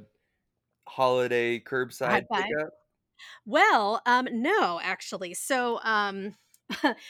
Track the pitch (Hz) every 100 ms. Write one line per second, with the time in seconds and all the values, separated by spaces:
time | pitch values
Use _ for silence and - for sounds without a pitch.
0 | - _ _ _ _ _ _ _ - -
1 | 131 127 123 120 120 120 - 131 127 -
2 | 127 120 117 - 196 151 - - _ _
3 | _ _ - - - 277 415 277 202 226
4 | 247 247 254 240 269 415 196 170 180 185
5 | - 185 185 175 - 262 247 233 220 214
6 | 202 196 196 - _ _ _ 208 285 220